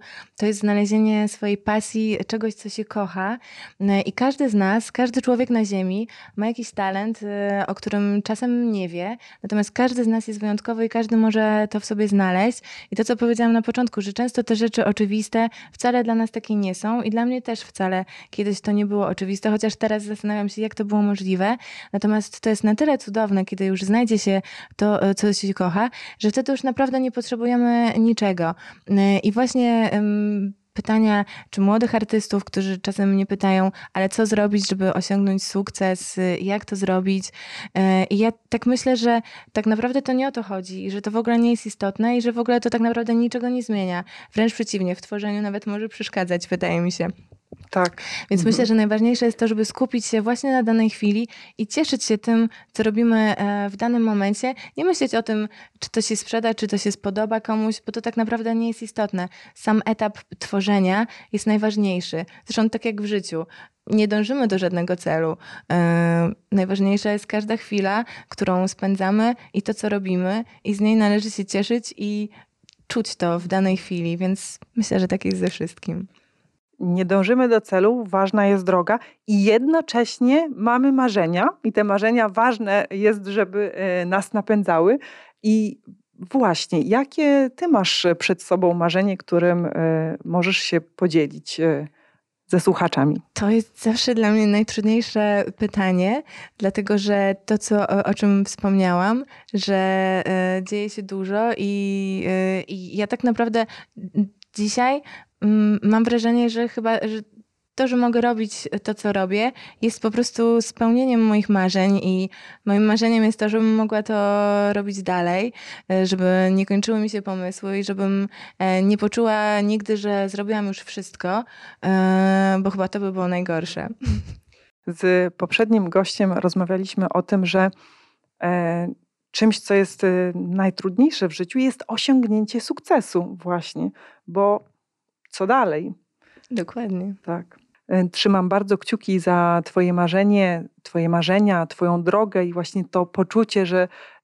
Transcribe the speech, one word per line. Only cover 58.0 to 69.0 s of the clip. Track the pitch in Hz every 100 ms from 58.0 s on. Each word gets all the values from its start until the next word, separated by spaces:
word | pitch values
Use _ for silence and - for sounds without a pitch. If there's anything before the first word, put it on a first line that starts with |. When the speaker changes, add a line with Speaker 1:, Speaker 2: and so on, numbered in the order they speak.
Speaker 1:
tak | 233 226
naprawdę | 226 233 226
nie | 226 233
jest | 220
istotne. | 220 - 208 185 180 - -
Sam | - 226 214
etap | 220 220 214 - - -
tworzenia | - 202 196 202 185 196 240 - -
jest | 208 220
najważniejszy. | 214 214 208 196 180 170 160 170 - -
Zresztą | - 220
tak | 226
jak | 233 208
w | 208
życiu. | 208 - 160 165 - - _ -
Nie | 214 214
dążymy | 214 208 277 233
do | 190
żadnego | 180 175 175 175
celu. | 165 160 160 160 - - -
E, | 175 170 170 170 170 170 - -
najważniejsza | 196 185 196 196 202 208
jest | 208 -
każda | 214 208 226
chwila, | - 208 190 208 240 - -
którą | - 190 180 190
spędzamy | - 196 196